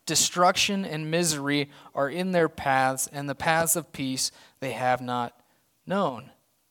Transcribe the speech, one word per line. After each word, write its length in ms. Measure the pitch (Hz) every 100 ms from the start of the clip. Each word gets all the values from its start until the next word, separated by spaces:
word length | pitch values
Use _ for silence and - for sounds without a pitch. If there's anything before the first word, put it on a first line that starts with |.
| -
Destruction 800 | 147 - 175 180 190 - 196 175
and 260 | 156 156
misery 580 | 170 170 147 139 143 143 - -
are 160 | 139 139
in 220 | 170 185
their 160 | 175 160
paths, 600 | - 139 131 131 131 -
and 220 | 143 143
the 60 | 131
paths 400 | 170 165 165 175
of 160 | 143
peace 400 | - 135 131 - - - -
they 100 | 135
have 300 | 113 127 127
not 360 | 123 123 120 _ _ _ _ _ -
known." 460 | 196 160 113 - _ _ _ _